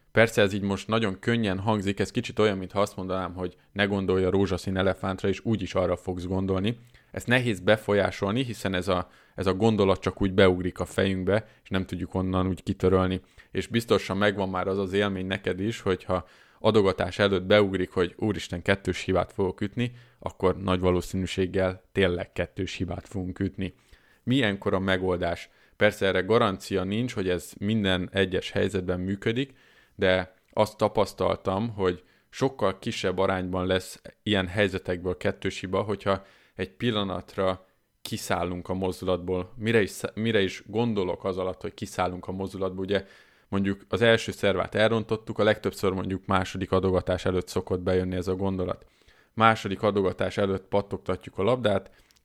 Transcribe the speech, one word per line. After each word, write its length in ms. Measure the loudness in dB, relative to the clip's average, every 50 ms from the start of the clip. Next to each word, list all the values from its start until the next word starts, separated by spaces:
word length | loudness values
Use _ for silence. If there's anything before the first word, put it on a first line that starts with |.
| _ _
Persze 300 | 4 4 4 4 6 4
ez 120 | 4 4 2
így 80 | 0
most 260 | -2 -2 -2 -2 -2
nagyon 320 | -2 0 0 0 -2 -4 -2
könnyen 400 | -2 0 0 0 0 0 -2 0
hangzik, 400 | 0 0 0 0 0 -2 0 0
ez 120 | -2 -2
kicsit 280 | -2 -4 -6 -2 0 2
olyan, 180 | 2 2 2
mintha 240 | 0 -4 -4 0 0
azt 140 | 0 0 -2
mondanám, 380 | -6 -6 -4 -4 -4 -4 -6 -6
hogy 240 | -6 -6 -8 -8 -12 _ _
ne 140 | -2 0 0
gondolj 380 | 2 2 0 0 2 2 2 2
a 60 | 4
rózsaszín 480 | 4 2 2 2 0 -2 -2 -4 -2
elefántra, 500 | 0 0 0 0 0 -4 -4 -4 -2 -2
és 180 | -2 -2 -2 -2
úgyis 300 | -2 -2 -2 -4 -2 -2
arra 200 | 0 0 0 -2
fogsz 300 | -2 -4 -6 -8 -6 -6
gondolni. 520 | -4 -2 -2 0 0 0 0 0 -2 -4 -4 -10 -20 -20 -20 _ _
Ezt 160 | -12 -8 0
nehéz 320 | 2 2 2 2 0 -2 0
befolyásolni, 840 | 2 2 2 4 2 2 2 2 2 0 -2 -2 -2 -2 0 -2 -2
hiszen 300 | -4 -6 -6 -4 -2 -2
ez 140 | -2 0
a, 220 | 0 0 0 -2 -6 -12 -20 _ _ _
ez 120 | -2 0
a 60 | 0 2
gondolat 460 | 4 4 4 4 4 4 4 4 2
csak 220 | 0 -4 -2 0
úgy 120 | 0 2 6
beugrik 460 | 6 6 6 6 4 0 -4 -4 -6
a 60 | -8
fejünkbe, 600 | -4 0 0 0 2 0 0 0 0 0 0 0 -6 -14 _ _
és 60 | -4
nem 160 | -4 -4 -2
tudjuk 280 | -4 -6 -8 -6 -4 -4
onnan 340 | -2 -2 0 0 0 0
úgy 160 | 0 -2 -2 -4
kitörölni. 580 | -4 -2 2 4 4 4 4 4 2 0 -4 -6 _ _ -20 -20 _
És 160 | -6 -6 -4
biztosan 500 | -2 -2 -2 2 2 2 2 2 -2 -2
megvan 320 | 2 2 2 2 2 -2 -2
már 180 | -2 -2 -2
az 100 | 0 0
az 160 | -2 -2 0 0
élmény 320 | 2 2 2 0 -4 -4
neked 340 | -4 -4 -4 -2 -4 -4 -2
is, 220 | -4 -4 -4 -2
hogyha 460 | -2 -2 -2 -2 -2 -2 -4 -4 -4 -8 -16 -20 _ _ _ _
adogatás 600 | 2 4 6 6 4 4 2 2 -2 -2 0 0
előtt 240 | 2 2 2 0 2
beugrik, 480 | 4 6 6 6 4 2 -2 -4 -2
hogy 220 | 0 -2 -2 -2 -2
„Úristen, 440 | -2 -2 -2 -2 -4 -6 -8 -10 -4
kettős 400 | 0 0 0 0 0 -4 -4 -2
hibát 320 | -2 0 0 0 0 0 -2
fogok 280 | -2 -2 -2 -2 -4
ütni”, 300 | -6 -6 -4 -4 -6 -6 -6 -12 -20 -20 _ _
akkor 380 | -10 -10 -4 0 0 0 0
nagy 220 | 0 0 0 0 2
valószínűséggel 1000 | 4 2 2 2 0 -2 -4 -4 -4 -2 -2 -2 -2 0 0 0 0 0 -2 -6 -12 _
tényleg 400 | 0 2 2 2 2 -2 -6 -6
kettős 440 | _ -6 -6 -6 _ -6 -6 -6 -4
hibát 320 | -6 -6 -6 -6 -8 -10
fogunk 320 | -8 -8 -6 -6 -6 -4 -4
ütni. 340 | -4 -4 -4 -6 -8 -8 -8 _ _ _ -20 -20 _ _ _ _ _
Milyenkor 500 | 0 2 2 2 2 0 -2 -2 -2 0
a 60 | 0
megoldás? 680 | 2 0 0 0 0 -2 -2 0 -2 -2 -4 -6 -8 -14 _ _ _ _ _
Persze 300 | 2 2 2 2 2 0
erre 160 | 2 2 2
garancia 640 | 2 2 4 4 4 2 0 -4 -6 -4 -2 -2 -2
nincs, 300 | -2 -2 -2 -2 -4 -4
hogy 160 | -4 -2 -2
ez 220 | -2 -2 -4 -10 -10 -6
minden 500 | -4 -2 0 0 2 0 0 0 -2 -2
egyes 400 | 0 0 0 2 0 -2 -4 -2
helyzetben 480 | -2 -2 -2 0 0 -2 -2 -2 -2 -2
működik, 540 | -2 -4 -4 -2 -2 -2 -2 -2 -4 -6 -8 _ _ _ _ _ _ _ _
de 380 | 0 2 2 4 2 0 -4 -12 _ _ _ _
azt 240 | 0 0 0 0
tapasztaltam, 920 | 0 -2 0 2 0 0 0 -2 -2 -2 -2 -2 -2 -2 -2 -2 0 -2 -4
hogy 340 | -2 0 0 0 0 -2 -8 _ _ _ _ _
sokkal 500 | -4 -2 -2 -2 0 0 0 0 0 -2
kisebb 380 | -6 -6 -6 -2 -2 -2 0
arányban 480 | 2 2 2 2 0 -2 -2 -2 0 2
lesz 360 | 2 2 0 0 -4 -12 -18 -18 -20 -20 _ _
ilyen 240 | 0 0 0 0
helyzetekből 720 | 0 0 2 2 2 0 -2 -4 -4 -6 -4 -4 -4 -4
kettős 420 | -2 -2 -4 -4 -2 -4 -6 -6 -6
hiba, 220 | -6 -2 -2 -2
hogyha 440 | -2 -2 -4 -2 0 0 0 0 -2 -10 -20 _ _ _ _
egy 160 | -8 -8 -8
pillanatra 920 | -6 -4 -2 -2 0 0 -2 -2 -4 -6 -8 -8 -4 -2 0 0 -2 -4 -8 _ _ _ _ _ _ _
kiszállunk 680 | -10 -10 -8 -8 -4 -4 -2 -2 -2 -2 -4 -6 -6 -6
a 40 | -4
mozdulatból. 800 | -2 -2 -2 -4 -2 -2 0 0 0 -2 -4 -4 -4 -4 -8 -10
Mire 260 | -6 -2 2 2 4
is 80 | 2 2
sz-, 220 | -2 -6 -8 -8 -6
mire 280 | -4 -2 0 2 2
is 220 | 2 0 -2 -8 -12
gondolok 580 | -4 -2 -2 0 0 0 -2 -2 -2 -4 -4 -4
az 140 | -4 -4
alatt, 240 | -2 -4 -4 -6 -6
hogy 120 | -10 -12 -10
kiszállunk 540 | -10 -10 -6 -2 -2 -2 -2 -2 -6 -8
a 40 | -8
mozdulatból? 520 | -6 -6 -6 -8 -4 -4 -4 -4 -4 -4 -2
Ugye 220 | 0 0 -2 -2 -4 -12 -20 -20 _ _ _ _
mondjuk 380 | _ -2 0 0 0 -2 -4 -4 _
az 120 | 0 4
első 300 | 4 4 4 4 2 -4
szervát 440 | -4 0 0 2 2 2 -2 -2 0
elrontottuk, 640 | 2 2 2 2 0 0 -2 -4 -4 -4 -6 -2 2
a 40 | 2
legtöbbször 480 | 2 2 2 -2 -4 -4 0 0 0
mondjuk 340 | 0 0 -2 -4 -4 -4 -2
második 460 | 0 0 0 0 -2 -4 -6 -2 0
adogatás 540 | 2 2 2 2 2 2 2 0 -2 0 0
előtt 220 | 0 0 -2 -2
szokott 320 | -2 -4 -6 -2 -2 -4 -2
bejönni 360 | 0 0 2 2 0 0 -2
ez 120 | -2 -2
a 80 | -2 -2
gondolat. 500 | -2 -2 -2 -2 -2 -4 -4 -6 -8 -12 -18 _ _ _ _ _ _ _ _ _
Második 500 | 4 4 6 4 4 0 -4 -4 0 0
adogatás 540 | 2 2 2 2 0 0 -2 -4 -4 0
előtt 300 | 0 0 0 0 -2 -2
pattogtatjuk 680 | _ -2 -2 0 -2 -6 -6 -4 -4 -6 -6 -6 -10 -6
a 60 | -2 0
labdát, 480 | 2 2 2 2 0 0 0 -2 -6 -14 _ _ _ _ _